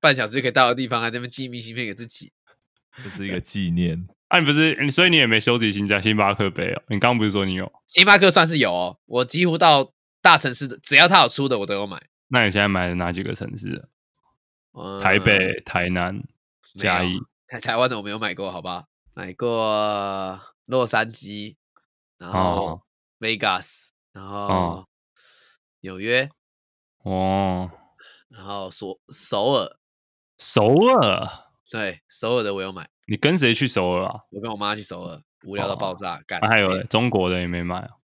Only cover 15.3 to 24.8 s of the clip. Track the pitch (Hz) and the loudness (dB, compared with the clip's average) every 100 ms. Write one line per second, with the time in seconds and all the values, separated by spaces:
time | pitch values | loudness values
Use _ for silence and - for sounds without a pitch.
15.3 | 101 95 - - 92 87 90 90 101 - | 4 2 -4 -4 -2 0 -2 -2 -6 -14
16.3 | _ _ _ _ 98 95 90 90 92 - | _ _ _ _ -6 -2 0 0 -4 -10
17.3 | _ _ 120 120 117 127 117 101 101 107 | _ _ -12 -4 0 0 -2 -8 -6 -6
18.3 | 90 95 90 90 87 - _ _ - 92 | -6 -10 -10 -10 -12 -14 _ _ -16 -16
19.3 | 92 120 117 110 107 107 104 98 98 95 | -8 -4 -2 -2 0 -2 -2 -4 -6 -8
20.3 | 92 - _ _ 131 120 117 113 113 101 | -12 -18 _ _ -2 0 0 -2 -6 -14
21.3 | 104 104 - _ _ _ _ _ _ 87 | -14 -14 -18 _ _ _ _ _ _ -6
22.3 | 95 92 87 85 82 _ _ _ _ 113 | -2 0 0 -6 -10 _ _ _ _ -6
23.3 | 110 107 92 - - - _ _ 98 98 | -2 -2 -2 -6 -14 -16 _ _ -20 -12
24.3 | 101 101 95 87 82 | -10 -2 0 0 -4